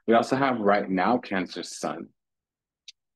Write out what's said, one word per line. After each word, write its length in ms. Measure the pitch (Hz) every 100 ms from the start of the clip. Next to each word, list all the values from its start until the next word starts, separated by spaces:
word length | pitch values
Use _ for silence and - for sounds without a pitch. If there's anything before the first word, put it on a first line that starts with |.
| -
We 80 |
also 220 | 117 120 131
have 220 | 135 120
right 280 | 101 101 98
now 300 | 92 95 123
Cancer 440 | - 95 87 90
Sun. 460 | 82 - 78 80 - _ _ _ _ _ _ _ - _ _